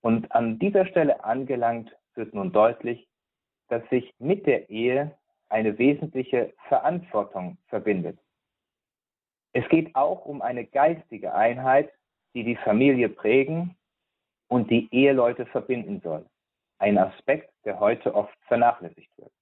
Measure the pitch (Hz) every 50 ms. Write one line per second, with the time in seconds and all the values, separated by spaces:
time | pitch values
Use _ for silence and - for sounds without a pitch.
0 | _ 117 113 117 - - - 113 117 117 113 110 175 202 202 202 190 185 190 180
1 | 160 143 - - - - 117 131 135 127 139 120 120 117 117 117 113 113 _ _
2 | _ _ _ - 113 107 - 104 98 92 90 104 107 113 120 - - 120 120 117
3 | _ _ _ _ _ _ _ _ _ _ _ _ _ _ - 117 117 - - 127
4 | 123 - _ _ 120 143 190 202 208 - 131 110 - _ 104 110 113 123 127 135
5 | 147 151 151 _ _ _ _ _ _ _ 107 110 110 110 104 107 120 135 147 147
6 | - 156 - 131 127 - - 123 117 - - _ - - - 120 - 147 170 180
7 | 175 - - 107 104 107 - 95 90 90 90 - _ _ - 110 - 107 104 95
8 | 85 85 - _ _ _ _ _ _ _ _ _ _ _ _ _ _ _ _ _
9 | _ _ _ _ _ _ _ _ _ _ _ 127 123 - - 160 160 156 _ 127
10 | 139 151 185 180 - - 147 139 - 117 123 123 117 - _ 139 143 160 170 160
11 | - _ 120 101 - 92 - - 107 117 120 127 131 131 131 139 156 151 _ _
12 | _ _ _ _ _ _ _ 123 117 113 120 - - - 104 110 131 139 139 127
13 | 120 107 - - - 107 113 131 135 135 160 165 175 175 - _ _ _ _ _
14 | _ _ _ _ _ _ _ _ _ _ 123 123 110 104 117 117 117 - - 123
15 | 135 139 139 131 120 117 - - 123 110 - 127 - - 127 120 104 95 101 92
16 | - 85 80 78 80 _ _ _ _ _ _ _ _ _ _ _ - 104 104 98
17 | 92 92 - - _ - 139 156 - - _ _ _ 107 98 - 104 104 117 -
18 | - 107 - 104 101 - - _ _ _ 123 120 120 120 117 - 90 85 - -
19 | - _ _ _ - - _ _